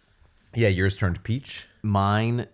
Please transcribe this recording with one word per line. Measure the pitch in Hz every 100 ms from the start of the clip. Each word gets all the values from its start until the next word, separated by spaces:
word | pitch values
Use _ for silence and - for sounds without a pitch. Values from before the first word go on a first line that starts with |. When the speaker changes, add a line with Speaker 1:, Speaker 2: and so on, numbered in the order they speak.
| _ _ _ _ _
Speaker 1:
Yeah, | 117 110
yours | 90 95 -
turned | 92 85
peach. | - 123 - - - _
Speaker 2:
Mine | 107 101 98 104 113 120 -